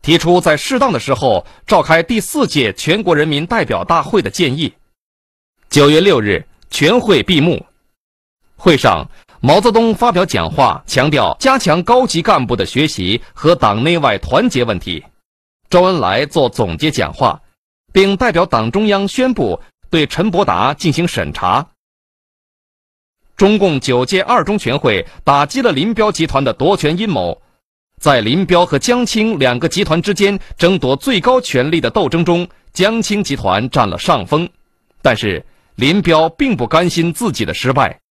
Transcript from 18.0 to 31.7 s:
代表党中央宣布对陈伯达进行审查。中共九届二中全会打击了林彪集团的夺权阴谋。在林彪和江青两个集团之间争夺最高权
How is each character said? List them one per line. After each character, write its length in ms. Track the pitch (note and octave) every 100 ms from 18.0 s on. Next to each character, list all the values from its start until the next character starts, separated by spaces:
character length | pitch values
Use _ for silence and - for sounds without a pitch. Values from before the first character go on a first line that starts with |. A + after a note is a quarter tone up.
| G3 G3
代 160 | B3
表 140 | E3+ F#3+
党 240 | A#2 A2
中 160 | F#3+ G#3+
央 200 | G3 G3
宣 280 | - C4
布 260 | A#3+ B2 F2 - _ -
对 160 | E3 D3
陈 240 | - G#3
伯 140 | A#3
达 280 | D4+ F2 A2+
进 200 | D3 F3
行 140 | D3 E3+
审 260 | - D2+
查。 340 | D2 F2+ A2 - _ _ _ _ _ _ _ _ _ _ _ _ _ _ _ _ -
中 220 | G3 G#3+
共 200 | F#3+ C#3+
九 280 | - B2 B2+
届 160 | F#3+
二 200 | F#3+ A#3+
中 120 | D#3 G#3
全 220 | - C#3
会 280 | B2+ G2+ - -
打 200 | - C#3+
击 160 | C#3+ C4
了 120 | A#3+
林 200 | C#3 F#3+
彪 180 | A3 G#3+
集 160 | - D#3+
团 160 | C3+
的 100 | C#3
夺 240 | - C#3+ G3
权 200 | D3+ F3
阴 120 | G#3+
谋。 300 | C#3 F2 - _ _ _ _ _ _
在 200 | - C3
林 260 | G#2+ D3+ F3+
彪 180 | F3
和 140 | F3 C#3
江 260 | - A#3+
青 340 | A#3+ A3 A3 F#3+
两 200 | B2+ B2
个 100 | -
集 160 | -
团 160 | - D#3+
之 140 | G3
间 240 | G3 G3+ G3 - -
争 220 | E3+ F#3
夺 160 | C3 C#3
最 240 | - A3+
高 200 | A#3+ B3+
权 300 | B3 B2+ C3+